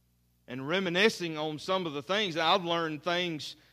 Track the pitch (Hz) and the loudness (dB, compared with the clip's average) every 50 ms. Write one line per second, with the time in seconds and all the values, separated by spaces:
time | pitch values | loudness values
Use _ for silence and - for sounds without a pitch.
0 | _ _ _ _ _ _ _ _ _ - 123 131 131 139 170 190 196 175 170 180 | _ _ _ _ _ _ _ _ _ -12 -10 -8 -4 -2 0 0 0 0 2 4
1 | 202 226 220 - 175 170 160 151 151 156 151 147 - - 185 190 185 165 139 143 | 4 4 4 2 -6 -6 -4 -4 -4 -4 -4 -6 -2 0 0 0 0 -2 -4 -6
2 | 139 - 185 208 220 190 156 165 165 160 180 202 175 170 170 170 165 160 156 147 | -4 -2 0 0 0 0 0 0 4 4 4 4 4 2 0 0 0 -2 -4 -4
3 | - 180 170 175 180 175 165 147 - - - - - _ | -2 0 0 0 0 -2 -4 -6 -8 -10 -12 -14 -20 _